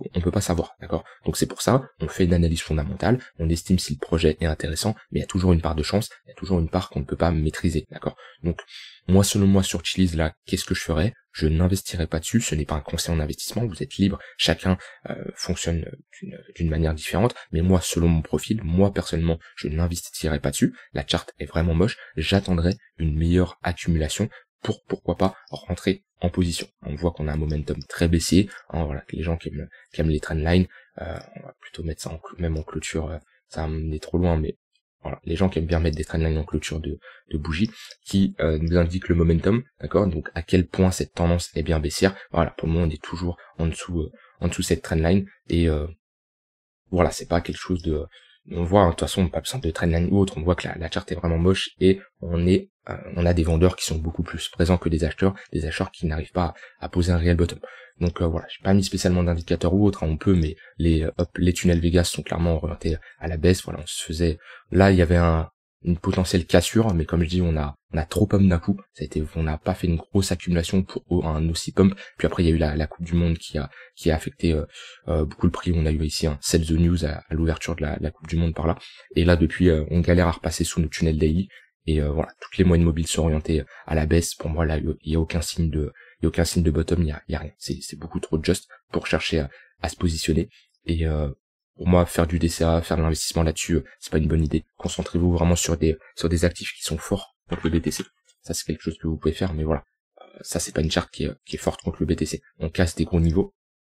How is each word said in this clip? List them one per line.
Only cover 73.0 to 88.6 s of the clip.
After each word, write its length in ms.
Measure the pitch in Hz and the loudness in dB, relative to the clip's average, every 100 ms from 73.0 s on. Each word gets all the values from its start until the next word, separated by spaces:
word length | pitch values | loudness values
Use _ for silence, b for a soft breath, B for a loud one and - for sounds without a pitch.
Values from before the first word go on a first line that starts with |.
du 100 | 85 | -2
Monde 220 | 85 85 82 | 0 2 0
qui 220 | - 76 | -6 -8
a, 100 | 71 B B - | -8 B B -4
qui 160 | 82 | 0
a 20 | |
affecté, 380 | 78 - - 82 | 0 -2 -2 0
euh, 120 | 76 - B B B - | 0 -2 B B B -4
euh, 160 | 80 | 0
beaucoup 220 | 76 - 90 | -2 0 0
le 60 | |
prix. 200 | - 92 | 0 -2
On 100 | 82 | 0
a 60 | 78 | 0
eu 140 | 78 | 0
ici 240 | 78 - 80 | -2 -2 -2
un 100 | 71 | -2
sell 240 | - 85 | 0 0
the 60 | 80 | 2
news 340 | 80 85 87 | 2 4 2
à, 200 | 76 76 - | -2 -6 -6
à 60 | |
l'ouverture 400 | 80 82 78 - | -2 0 -2 -6
de 80 | 78 | -6
la, 160 | 73 78 | -4 -4
la 120 | 76 | -6
Coupe 160 | - - | -8 -4
du 80 | 80 | 0
Monde 180 | 85 | 0
par 140 | 80 82 | 0 -2
là. 100 | - B B B - | -2 B B B 0
Et 80 | |
là, 100 | 85 | 4
depuis, 360 | 85 80 - 90 | 4 2 4 4
euh, 140 | 78 76 | 4 2
on 80 | 85 | 2
galère 300 | 85 87 85 | 4 4 4
à 40 | |
repasser 300 | 80 87 - | 0 -4 -4
sous 180 | 82 - | -2 -2
nos 80 | 78 | -2
tunnels 300 | - 82 78 | 0 0 2
daily. 300 | 80 82 98 B B _ - | 2 2 -2 B B _ -2
Et, 160 | 76 | 0
euh, 80 | 73 | 0
voilà, 200 | 73 - - | -2 -4 -8
toutes 180 | - - | -6 2
les 60 | |
moyennes 200 | 90 85 | 4 6
mobiles 220 | 85 80 80 | 4 2 -2
sont 140 | - | 0
orientées 420 | 82 78 - 80 65 B - | 0 0 0 -2 -2 B -4
à 80 | |
la 120 | 80 78 | -2 2
baisse. 280 | 82 82 | 2 2
Pour 160 | - 82 | -4 -6
moi, 160 | 78 80 | -2 0
là, 120 | 78 | 0
il 180 | 73 76 78 | -2 -6 -2
y 60 | 80 | 0
a 40 | |
aucun 200 | 80 85 | 0 -2
signe 300 | - - 82 | -4 -2 0
de, 220 | 76 73 B B B | 0 -4 B B B
il 40 | |
y 20 | 80 | -2
a 20 | |
aucun 160 | 85 | 0
signe 200 | 82 92 | 0 2
de 60 | 82 | 2
bottom, 300 | 73 78 85 | 0 0 0
il 80 | 80 | 0
y 40 | |
a, 100 | 76 - | -4 -8
il 40 | |
y 40 | 78 | -8
a 20 | |
rien. 140 | 73 - | -8 -12
C'est, 220 | - - | -10 -10
c'est 160 | - 73 | -12 -14
beaucoup 240 | 80 87 | -10 -10
trop 180 | - 80 | -6 -2
just 260 | 80 95 | -2 -2